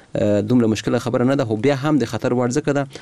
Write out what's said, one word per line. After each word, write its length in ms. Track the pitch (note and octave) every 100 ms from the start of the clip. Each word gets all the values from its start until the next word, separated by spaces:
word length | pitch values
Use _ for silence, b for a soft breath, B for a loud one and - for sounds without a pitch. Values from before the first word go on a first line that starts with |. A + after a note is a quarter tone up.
| B
اه، 260 | - G#2 G#2
دومره 260 | G#2 B2 A2+
مشکله 320 | G#2+ - B2
خبره 260 | A#2+ B2
نه 100 | B2
ده، 100 | C#3
خو 120 | A#2+ G#2+
بیا 180 | B2+
هم 240 | C#3 D3 D3+
د 60 |
خطر 300 | - A2 C3
وړ 160 | B2 B2
ځکه 220 | C3 D3+
ده. 140 | C#3 C#3 B